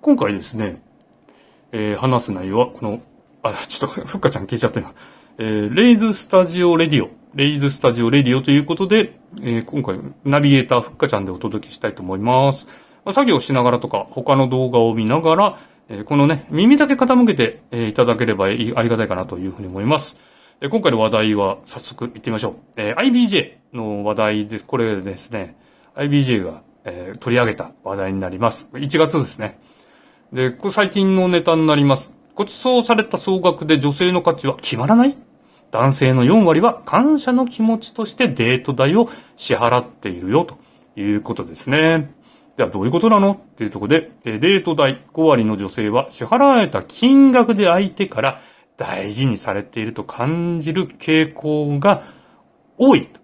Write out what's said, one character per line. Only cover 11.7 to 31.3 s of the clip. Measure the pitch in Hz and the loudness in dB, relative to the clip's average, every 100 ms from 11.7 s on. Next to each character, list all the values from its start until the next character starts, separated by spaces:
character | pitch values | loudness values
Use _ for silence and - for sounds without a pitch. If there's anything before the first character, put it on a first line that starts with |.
し | - | -8
た | 110 | -8
い | |
と | - | -8
思 | 92 95 | -10 -6
い | |
ま | 110 127 139 | 0 2 2
す。 | 139 - - _ _ | 0 -10 -20 _ _
ま | - | -4
あ、 | |
作 | 196 262 | 0 2
業 | 156 | 2
し | - | 0
な | 135 | 0
が | 123 | 2
ら | 120 | 0
と | - | -2
か、 | 101 98 | -6 -6
他 | - 127 | -8 0
の | 135 131 | 2 2
動 | 127 127 | 0 0
画 | 123 | 2
を | 117 | 2
見 | 113 | 2
な | 110 143 | 0 0
が | 160 165 | 2 2
ら、 | 202 - - _ _ | 2 -2 -20 _ _
え | 107 | -14
ー、 | |
こ | 107 147 | -2 2
の | 143 | 2
ね、 | 151 - | 2 -4
耳 | 151 214 285 | 2 4 6
だ | 294 | 4
け | |
傾 | 269 254 247 | 2 2 2
け | 240 139 | 2 2
て、 | 113 - _ | -2 -2 _
え | 117 113 | -6 -4
ー、 | |
い | |
た | 107 | 0
だ | 120 110 | 0 2
け | 117 | 0
れ | |
ば | 98 98 | 0 0
い | 113 113 | 0 -4
い、 | |
あ | 117 | -2
り | 113 | -2
が | 113 | -2
た | |
い | 107 | -2
か | |
な | 90 92 | -4 -6
と | 90 | -8
い | 95 | -10
う | |
ふ | 90 | -10
う | |
に | 95 | -12
思 | 95 | -6
い | |
ま | 107 151 | -2 -2
す。 | - - _ _ _ _ | -4 -18 _ _ _ _
で、 | 143 | -6
今 | 220 | -2
回 | 180 | 0
の | 120 | 0
話 | 110 | 0
題 | 110 110 104 | 0 0 0
は | 98 98 - | -2 -4 -12
早 | - | -18
速 | - - 120 | -18 -14 -14
行 | 110 | -10
っ | |
て | 123 | -8
み | |
ま | 110 | -6
し | |
ょ | 107 | -6
う。 | - _ | -10 _
え | - 104 | -8 -6
ー、 | 120 | -2
ア | |
イ | 254 | 0
ビ | 240 233 | 2 2
ー | |
ジ | 202 | 0
ェ | - _ _ | -4 _ _
ー | 123 | -10
の | 107 104 | -8 -6
話 | 101 107 | -4 0
題 | 107 107 104 | 0 0 -6
で | 110 | -10
す。 | |
こ | - 127 | -6 -4
れ | 113 104 | -2 -4
で | 95 92 | -8 -14
す | - | -12
ね、 | 113 87 - _ _ _ | -12 -12 -16 _ _ _
ア | - | -8
イ | 143 | -2
ビ | 143 | 0
ー | |
ジ | 131 | 2
ェ | 113 | 0
ー | |
が、 | 90 78 _ _ | -2 -12 _ _
え | - 90 90 | -16 -14 -14
ー、 | 110 | -12
取 | - 120 | -2 0
り | |
上 | 117 | 0
げ | |
た | 101 - _ | -2 -12 _
話 | 95 | -10
題 | 98 95 | -6 -6
に | 95 | -6
な | 92 | -6
り | 92 | -2
ま | 117 | -4
す。 | - - 127 | -4 -16 -10
一 | 143 151 | -4 0
月 | 156 156 | 2 0
で | 131 | -4
す | - | -8
ね。 | 107 - _ _ _ _ _ _ _ | -12 -12 _ _ _ _ _ _ _
で、 | 127 127 | -4 -4
こ | 123 | -4
れ | 202 | -6
最 | 196 196 | 0 0
近 | 196 190 | 2 2
の | 190 | 2
ネ | 185 | 2